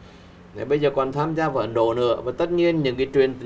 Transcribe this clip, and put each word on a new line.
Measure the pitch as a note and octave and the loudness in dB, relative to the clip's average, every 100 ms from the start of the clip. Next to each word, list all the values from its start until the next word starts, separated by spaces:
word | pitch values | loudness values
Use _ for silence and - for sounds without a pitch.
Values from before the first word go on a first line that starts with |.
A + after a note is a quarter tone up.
| - - - - - G#2 | -20 -20 -20 -20 -18 -12
Đấy, | A2+ | -2
bây | D3 | 2
giờ | D3 C#3 | 2 0
còn | C3 | -2
tham | C3+ D#3 D#3+ | -2 -2 -2
gia | D#3 | -2
vào | C3+ | -2
Ấn | A2 | -2
Độ | A#2 A2+ | 2 2
nữa. | A#2+ A#2+ A2+ | 2 0 0
Và | B2 B2 | -4 -4
tất | E3+ | -2
nhiên | F3 E3+ D#3+ | 2 2 2
những | C3+ A#2+ | -2 -2
cái | C3 | 0
truyền, | C#3 C3 B2+ | 2 2 0